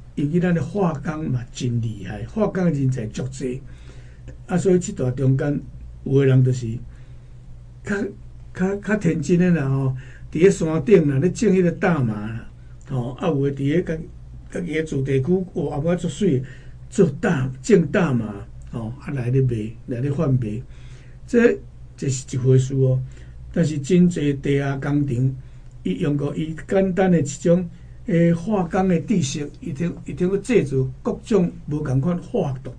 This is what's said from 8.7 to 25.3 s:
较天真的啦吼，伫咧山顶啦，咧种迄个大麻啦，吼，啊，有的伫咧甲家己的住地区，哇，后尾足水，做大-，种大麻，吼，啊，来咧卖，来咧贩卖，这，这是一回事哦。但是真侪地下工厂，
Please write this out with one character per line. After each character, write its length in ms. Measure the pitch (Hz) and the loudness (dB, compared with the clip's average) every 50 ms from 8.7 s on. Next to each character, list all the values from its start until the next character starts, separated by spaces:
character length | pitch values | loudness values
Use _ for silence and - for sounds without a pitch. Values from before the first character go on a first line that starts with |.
| 202 | -2
较 200 | 202 - 196 214 | -2 -2 -2 0
天 260 | 208 - 165 165 165 | 0 2 0 0 0
真 160 | 143 - 180 170 | 2 2 4 4
的 120 | 180 180 | 6 4
啦 160 | 170 156 135 135 | 4 2 2 2
吼， 280 | 135 135 135 131 131 - - - - - - - | 0 2 0 0 -2 -4 -8 -12 -14 -14 -12 -6
伫 60 | - 143 | 2 4
咧 120 | 170 202 | 6 6
山 340 | - - 170 156 156 160 - | 6 4 0 0 0 0 4
顶 240 | - 202 175 151 143 | 6 6 6 6 6
啦， 100 | 131 135 | 2 2
咧 120 | 170 180 | 2 0
种 200 | - - 233 196 | 2 2 2 4
迄 120 | 180 185 | 4 4
个 80 | 175 170 | 4 2
大 280 | 165 - 202 185 170 143 | 2 2 2 2 2 2
麻 140 | 120 107 104 | 2 0 0
啦， 360 | 104 104 110 113 117 - - - - - - - - - - | -2 -4 -6 -6 -8 -10 -12 -16 -18 -18 -18 -18 -16 -10 -6
吼， 240 | 139 123 120 135 | -4 -4 -4 -4
啊， 160 | 127 - - 170 | -6 -4 -2 0
有 220 | 147 135 139 139 | 0 2 0 0
的 20 | |
伫 60 | 135 131 | 0 0
咧 240 | 139 143 151 180 | 0 2 2 2
甲 140 | 180 175 160 160 175 - - - - - - - - - | 0 0 -4 -6 -8 -12 -14 -16 -16 -16 -16 -16 -14 -10
家 100 | - 190 | -8 -6
己 140 | 175 170 151 | -6 -4 -2
的 80 | 156 | -2
住 200 | 160 - 147 135 | -2 -2 -2 -2
地 180 | 135 139 135 135 | 0 2 2 2
区， 240 | 131 175 180 190 185 - - | 4 4 2 2 2 -2 -4
哇， 220 | 185 143 143 147 | -4 -4 -2 -2
后 40 | 143 | -2
尾 160 | 151 170 180 | 0 0 0
足 120 | 170 175 170 | 0 0 -4
水， 340 | - - 208 180 135 127 - - - - - - - - - - | -2 0 2 2 2 2 0 -4 -10 -16 -16 -16 -16 -16 -16 -2
做 200 | - 208 190 - - - | 2 4 4 4 4 2
大-， 300 | - 190 156 131 127 127 - - | 0 2 2 2 0 -2 -4 -4
种 240 | - - 208 175 160 - | 2 4 6 6 6 4
大 240 | - 202 175 147 | 2 2 2 2
麻， 340 | 127 113 107 104 101 101 110 - - - - - | 2 0 -2 -4 -8 -10 -12 -14 -14 -16 -14 -10
吼， 220 | - 117 110 107 - - | -8 -8 -8 -8 -10 -10
啊， 100 | - 139 | -8 -6
来 180 | 143 131 117 120 | -4 -4 0 2
咧 100 | 131 135 | 4 4
卖， 520 | 135 123 117 107 104 113 - - - - 123 | 4 2 2 -2 -4 -6 -8 -10 -10 -8 -4
来 60 | 123 | -2
咧 100 | 135 143 | -2 -2
贩 220 | 131 - 160 135 | 0 0 2 2
卖， 280 | 127 113 113 104 110 123 - - - - - - - - - - - - - | 2 2 0 -2 -6 -6 -8 -12 -14 -16 -16 -16 -16 -16 -18 -18 -18 -18 -4
这， 320 | - - 233 233 - - - - - - - - - - | 0 4 6 6 6 4 2 -4 -12 -18 -18 -18 -18 -12
这 120 | - 151 135 | -6 -4 -2
是 160 | 131 - - - | -2 -4 -4 -6
一 60 | - 127 | -4 2
回 200 | 123 131 131 131 | 4 6 6 6
事 160 | 131 - 139 | 6 4 2
哦。 260 | 131 131 131 131 131 - - - - - - - - - - | 2 2 2 2 0 -2 -6 -10 -16 -16 -16 -16 -16 -12 -4
但 120 | - 180 165 | 0 0 0
是 140 | 147 156 139 | 2 0 -2
真 320 | 131 - 185 175 180 175 | 0 4 6 6 6 6
侪 280 | - 160 147 147 139 135 | 4 2 0 0 0 0
地 180 | - 139 139 139 | 0 0 2 2
下 180 | 139 139 131 | 2 0 -2
工 300 | 135 143 143 143 147 139 | -2 -2 0 0 0 0
厂， 280 | 123 117 123 131 135 | 0 0 0 0 0